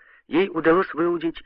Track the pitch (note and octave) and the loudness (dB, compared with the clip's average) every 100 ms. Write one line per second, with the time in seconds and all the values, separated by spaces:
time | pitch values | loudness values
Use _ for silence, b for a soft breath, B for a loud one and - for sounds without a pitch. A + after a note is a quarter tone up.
0 | b b _ C#3+ G3 E3 D#3+ F3 F#3+ C#3+ | b b _ 0 0 0 2 2 0 -2
1 | F3 E3+ E3 - | -2 0 -4 -6